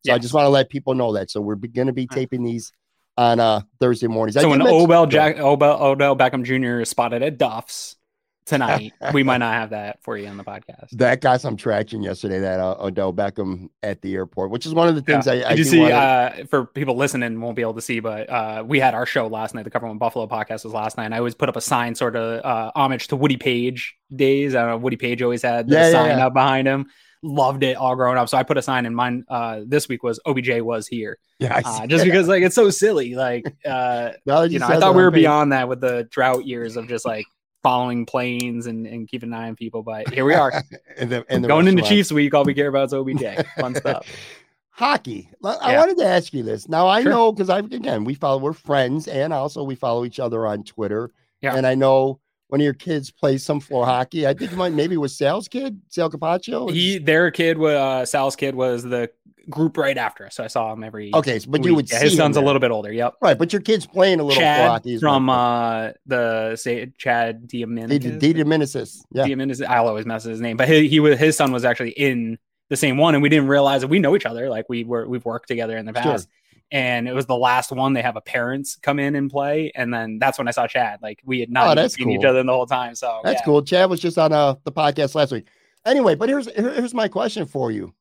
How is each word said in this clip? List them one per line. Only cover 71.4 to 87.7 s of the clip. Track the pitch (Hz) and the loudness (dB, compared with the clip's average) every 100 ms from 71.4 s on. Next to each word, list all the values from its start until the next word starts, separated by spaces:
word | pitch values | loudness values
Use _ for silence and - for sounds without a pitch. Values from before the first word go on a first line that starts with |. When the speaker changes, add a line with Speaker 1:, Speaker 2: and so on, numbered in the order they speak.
| 139 | 0
Speaker 2:
was | 127 123 | 2 0
actually | 117 120 | 0 -4
in | - 143 123 113 113 _ _ _ | -2 -2 0 -4 -10 _ _ _
the | 135 | -2
same | 147 131 | 0 4
one, | 165 147 | 4 4
and | |
we | 143 | 4
didn't | 151 135 | 4 4
realize | 143 139 139 | 4 4 2
that | 131 | 2
we | 180 | 2
know | 143 196 | 4 2
each | - | -2
other. | 117 131 | -6 -6
Like, | 113 - | -6 -6
we | 120 | -8
were, | 117 117 110 | -4 -6 -4
we've | 123 117 | -6 -6
worked | 117 _ | -10 _
together | 117 113 113 | -6 -4 -6
in | 107 | -8
the | |
Speaker 1:
Sure. | 113 | -2
Speaker 2:
past. | 147 117 90 _ _ _ _ | -2 -2 -6 _ _ _ _
And | 143 127 120 123 | -2 0 -2 -2
it | |
was | 131 127 | -4 -2
the | 123 | 0
last | 123 123 - | 2 2 0
one. | 127 135 | -2 0
They | 131 | 0
have | 120 110 | -2 -4
a | |
parents | - 131 120 139 139 - | -6 -4 -4 -6 -8 -6
come | - 143 | -4 -2
in | 139 143 | -2 -2
and | 139 | -2
play. | 139 143 151 156 - | -4 -2 -2 -4 -6
And | 120 | -4
then | 120 110 110 | -4 -6 -2
that's | 135 135 | -2 0
when | 120 | -4
I | |
saw | 123 120 | -2 -2
Chad. | 127 117 104 | -2 -4 -4
Like, | 110 107 | -14 -14
we | 131 127 | -8 -6
had | 117 | -2
not | 127 | 2
Speaker 1:
Oh, | 175 | 4
Speaker 2:
even | 151 | 4
Speaker 1:
that's | 135 - | 2 0
Speaker 2:
seen | 123 | -2
each | - | 2
Speaker 1:
cool. | 135 | 4
Speaker 2:
other | 131 | 4
in | 127 | 2
the | |
whole | 127 123 | 0 0
time. | 131 120 120 | -4 -4 -8
So | 123 113 | -8 -4
Speaker 1:
That's | 190 - | -2 -2
Speaker 2:
yeah. | - | 2
Speaker 1:
cool. | 147 | 2
Chad | 143 180 185 | 4 2 2
was | 170 | 0
just | 175 170 | -2 0
on, | 156 | 2
uh, | 151 143 131 | 4 2 0
the | - | -8
podcast | 147 151 147 139 | -2 -2 0 -2
last | 156 143 | 0 -2
week. | 117 - _ _ _ 220 | -4 -10 _ _ _ 0
Anyway, | 277 233 156 | 2 4 2
but | 226 | 0
here's, | 285 233 | -2 -4
here, | - 240 | -4 -4
here's | 285 240 240 | -2 -4 -2
my | 220 | -2
question | - 226 214 147 | -2 -4 -4 -8
for | 139 | -4
you. | 120 | -4